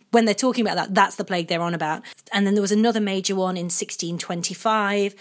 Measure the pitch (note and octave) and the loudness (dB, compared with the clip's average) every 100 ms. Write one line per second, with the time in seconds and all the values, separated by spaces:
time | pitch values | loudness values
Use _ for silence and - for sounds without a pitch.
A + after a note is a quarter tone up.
0 | _ A#3 A3 G3+ C4 B3 G#3 E3+ D#3+ F#3+ | _ 2 4 2 0 0 0 -2 0 2
1 | G3 - G3 F3+ E3 E3+ E3+ E3+ D#3 D#3 | 2 2 -4 -4 -2 -2 -2 -2 -2 -4
2 | - - - G#3 G3+ G#3 G3 G#3 A3+ A3 | -8 -20 -6 0 2 2 2 2 4 2
3 | G#3 F#3+ F#3 F#3+ F#3 F#3 E3+ - - - | 0 -2 -2 -2 -2 -2 0 0 0 -4
4 | E3+ E3+ - F3 F3 F#3 A3+ A3 G3+ G3+ | -4 -6 -6 -4 -6 -4 0 0 2 0
5 | G3+ G3+ | -2 -4